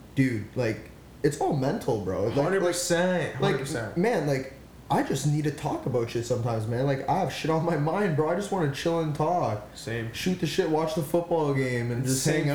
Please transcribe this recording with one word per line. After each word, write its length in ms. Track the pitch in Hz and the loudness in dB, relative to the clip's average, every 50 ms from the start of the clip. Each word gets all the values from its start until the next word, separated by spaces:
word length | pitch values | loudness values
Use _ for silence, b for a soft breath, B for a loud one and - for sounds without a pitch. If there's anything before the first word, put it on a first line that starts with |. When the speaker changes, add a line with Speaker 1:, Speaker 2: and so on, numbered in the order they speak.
| - - - | -20 -2 0
Speaker 1:
dude, 300 | 139 131 127 117 104 98 - - | 2 2 2 0 -2 -6 -6 -4
like, 340 | 127 120 110 104 - - - - - - - - - - | -2 0 0 -2 -4 -8 -14 -18 -20 -20 -20 -6 -2 0
it's 160 | 151 147 - | 0 0 0
all 160 | 392 359 254 | 0 2 2
mental, 460 | 135 127 143 196 220 - - 113 104 | 2 0 0 -2 0 0 -2 -2 0
bro. 220 | 95 92 92 90 101 | -2 -2 -2 0 0
Like, 80 | 117 117 | 2 2
Speaker 2:
Hundred 300 | 139 147 175 190 190 180 | 2 2 2 2 2 2
percent, 720 | 175 170 - - - 170 170 180 185 185 170 143 - - 131 | 2 0 0 0 2 2 4 4 2 2 0 -2 -4 -2 0
Speaker 1:
like, 100 | 196 202 | 0 0
Speaker 2:
hundred 80 | - - | 2 0
percent. 380 | 139 139 160 117 110 104 - | -2 -4 -4 -4 -4 -2 0
Speaker 1:
man, 300 | 170 190 233 240 170 147 | 0 2 2 2 2 2
like, 260 | 147 139 131 - - - - - - - - - - | 0 0 0 -2 -6 -12 -16 -20 -20 -20 -14 -4 0
I 120 | - 226 285 | 0 0 2
just 240 | - 196 139 - | 0 -2 0 2
need 160 | 151 147 156 147 | 2 2 2 0
to 80 | 151 | -2
talk 340 | 147 - - - - 339 - | -2 -2 -4 -4 -4 -4 -2
about 240 | 147 120 123 113 113 | -2 0 0 0 0
shit 160 | - 120 113 | -2 -4 -2
sometimes, 400 | - 123 113 113 120 113 110 107 | -2 -2 0 0 0 -2 -2 -2
man. 200 | 113 117 123 135 | -2 -2 0 0
Like, 200 | 143 139 135 - | 0 0 0 0
I 120 | - 151 190 | 0 0 0
have 120 | 180 135 | 0 -2
shit 200 | - - - 151 | -2 -2 0 0
on 120 | 160 160 170 | 2 2 2
my 140 | 170 175 | 2 0
mind, 380 | 143 147 160 165 202 208 180 147 | 2 0 0 2 2 2 2 2
bro. 140 | 139 156 160 | 2 2 2
I 60 | 175 | 0
just 160 | 196 202 - | 0 -2 -2
wanna 200 | 196 185 160 139 - | 0 0 0 0 0
chill 280 | - - 170 165 165 | 0 0 0 2 2
and 120 | 160 151 139 | 0 0 0
talk. 540 | - 156 160 175 175 139 110 107 110 - - - | 0 0 2 2 2 0 0 -2 -4 -6 -10 -14
Speaker 2:
Same. 360 | - - 110 113 117 113 117 - | -12 -8 -6 -4 -4 -4 -6 -6
Speaker 1:
Shoot 260 | - - 185 180 180 | -2 -2 -2 0 0
the 80 | 175 | -2
shit, 200 | 151 - - 180 160 | 0 0 0 2 2
watch 260 | 156 156 165 160 - | 2 2 2 0 0
the 80 | 175 147 | -2 0
football 500 | - - 170 170 - 175 160 151 143 139 | 0 0 0 2 2 2 2 2 2 2
game, 380 | 135 131 127 123 120 117 120 | 2 0 0 0 0 0 0
and 120 | 120 120 127 | -2 0 0
just 200 | 131 131 131 - | 0 0 2 2
Speaker 2:
Same 220 | 156 151 151 147 | 2 2 2 2
Speaker 1:
hang 40 | 143 | 2